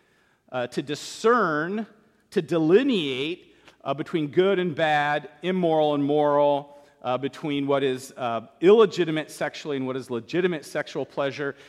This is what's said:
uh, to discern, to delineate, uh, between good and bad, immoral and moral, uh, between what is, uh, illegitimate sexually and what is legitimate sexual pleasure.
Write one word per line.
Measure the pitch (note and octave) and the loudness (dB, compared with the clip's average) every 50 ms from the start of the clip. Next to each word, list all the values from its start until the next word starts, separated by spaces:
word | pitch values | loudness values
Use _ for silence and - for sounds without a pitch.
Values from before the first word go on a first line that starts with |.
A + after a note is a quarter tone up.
| _ _ _ _ _ _ _ _ _ _ | _ _ _ _ _ _ _ _ _ _
uh, | - B2+ A#2+ B2 | -6 -6 -6 -4
to | - - | -6 -8
discern, | D3+ C3 D3 - - - - - - A3 A#3+ B3 G#3 F3 D#3 D3 D#3 E3+ G3 G#3+ A3 - - _ _ _ _ _ _ _ | -6 -6 -8 -10 -10 -14 -14 -2 2 2 2 4 2 0 0 -2 -2 -4 -4 -6 -8 -10 -14 _ _ _ _ _ _ _
to | - G3+ | -4 -4
delineate, | E3+ - E3+ E3 D#3+ D#3 F3 G#3+ C#4 C#4+ B3 G3 D#3 C#3 C3 B2 C#3 D#3 F3+ - - _ _ _ _ - _ _ - | -2 0 0 0 4 6 6 6 6 4 2 0 0 -2 -4 -4 -4 -6 -6 -8 -12 _ _ _ _ -20 _ _ -6
uh, | C3 C#3 | -6 -6
between | C#3+ - - - E3+ D3+ C#3+ | -6 -6 -6 -4 -4 -4 0
good | B2+ E3+ F#3 G3 G3+ F3+ | 2 2 2 4 2 2
and | F3+ F3+ D3 | 0 -2 -2
bad, | C3 E3 D#3 D3+ D3 D3 D3 D3 D3+ D3 - - - - | 0 0 2 2 2 2 0 -2 -2 -4 -8 -18 -8 -6
immoral | F3 F#3 F#3 F3+ E3 D#3+ D#3 D3+ D3+ D3 | -2 -2 0 2 2 2 4 2 2 2
and | C#3+ C#3+ | 0 0
moral, | C#3 D3 D3+ D3 D3 C#3+ C#3+ D3 C#3+ C#3+ C#3 C#3+ - - - - _ _ _ - | 0 2 2 2 4 4 4 4 4 2 0 -2 -8 -18 -20 -20 _ _ _ -6
uh, | A#2+ B2+ B2+ | -4 -4 -2
between | C3+ C#3 - - - D#3 C#3+ C#3+ C#3 C#3 | -4 -6 -8 -6 -6 -4 -4 -4 0 0
what | C#3 C#3 C3+ | 0 0 2
is, | C3+ C3 C3 B2+ - - - | 0 -2 -4 -8 -14 -12 -8
uh, | B2+ A#2 A#2 A2+ A2 - _ _ | -6 -4 -4 -4 -6 -10 _ _
illegitimate | D#3+ F3+ G#3 A3+ A3 F#3 - E3 F3 D#3+ D#3 D#3 D3 - | 6 6 8 8 8 4 4 -2 -2 -2 -2 -4 -6 -8
sexually | - - E3+ D3 - - - D#3+ C#3+ C3+ | -8 -8 -8 -8 -8 -10 -8 -6 -6 -4
and | C3 B2+ | -4 -4
what | C3 | -6
is | C3+ B2 - | -6 -6 -6
legitimate | B2 A#2 A2+ - - E3+ F3+ F#3 F3 D3+ C3+ | -6 -8 -6 -4 -2 0 0 0 -2 -2 -8
sexual | - - D3+ D3 - - D#3 C3+ | -8 -8 -8 -8 -6 -6 -8 -8
pleasure. | - - - C#3+ C#3 B2+ B2+ D3 C#3 C3 - - | -8 -6 -4 -4 -4 -4 -4 -8 -8 -8 -10 -18